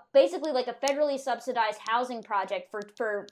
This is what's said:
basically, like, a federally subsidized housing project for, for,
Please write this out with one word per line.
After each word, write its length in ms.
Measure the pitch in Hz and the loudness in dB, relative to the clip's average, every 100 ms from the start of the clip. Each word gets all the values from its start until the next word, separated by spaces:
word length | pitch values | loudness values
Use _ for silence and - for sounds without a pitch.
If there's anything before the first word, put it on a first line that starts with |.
| _ | _
basically, 380 | 277 - 349 302 | 6 6 2 -2
like, 160 | 247 240 | -2 -2
a 80 | |
federally 440 | - 269 277 294 269 | 0 0 2 0 0
subsidized 600 | 269 233 262 233 214 202 - | -4 -4 -2 0 0 -2 -2
housing 340 | 233 247 226 | -2 -2 -8
project 460 | - 202 196 190 - | -4 -4 -2 -6 -6
for, 120 | 208 208 - | -10 -10 -6
for, 320 | 220 202 196 | -4 -4 -6